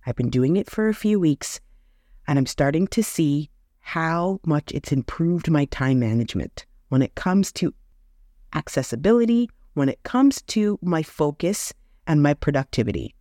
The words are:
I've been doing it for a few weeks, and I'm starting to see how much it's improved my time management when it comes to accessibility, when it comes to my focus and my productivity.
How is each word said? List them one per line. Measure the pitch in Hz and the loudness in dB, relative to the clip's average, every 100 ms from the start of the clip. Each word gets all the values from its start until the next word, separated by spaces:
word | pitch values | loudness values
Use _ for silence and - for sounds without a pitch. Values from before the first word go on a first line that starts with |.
I've | - 117 | -8 -2
been | 123 | 0
doing | 127 131 180 | 2 2 0
it | - | -2
for | - 214 | -2 -2
a | |
few | 214 208 208 | 0 0 2
weeks, | 165 143 - - _ - _ _ _ - - | 2 0 -4 -14 _ -20 _ _ _ -16 -2
and | 139 | 0
I'm | 131 | 0
starting | - 139 156 190 | 0 0 2 0
to | - | 0
see | 220 - 156 143 151 _ _ _ | -2 0 0 0 -4 _ _ _
how | - 170 160 165 175 190 | -10 -4 -2 -2 -2 -2
much | - 147 - | 0 0 -2
it's | 143 - | -8 -2
improved | 135 120 - 165 175 160 | -2 -2 -2 0 0 2
my | 156 143 | 2 2
time | - 135 131 | -2 0 2
management | 117 113 117 95 - - - - _ | 2 0 0 -4 -6 -10 -20 -20 _
when | 135 | 0
it | 135 | 0
comes | - - 190 196 | -2 0 2 0
to | - 165 - _ _ _ _ - _ - 151 | -2 -4 -4 _ _ _ _ -20 _ -10 -8
accessibility, | - - 131 120 170 233 233 233 240 _ - | -4 -4 -4 -2 2 4 4 0 0 _ -10
when | - 139 | -2 -2
it | - | -2
comes | - - 262 - | -4 2 4 2
to | - - 208 208 | -4 0 0 0
my | 175 165 | -2 -2
focus | 156 - 151 147 170 208 - - _ _ - | -2 -2 -2 0 -2 -2 -6 -12 _ _ 0
and | 151 | 4
my | 143 | 4
productivity. | 147 - 143 135 - 101 98 107 _ | 2 0 0 -2 -2 -2 -2 -6 _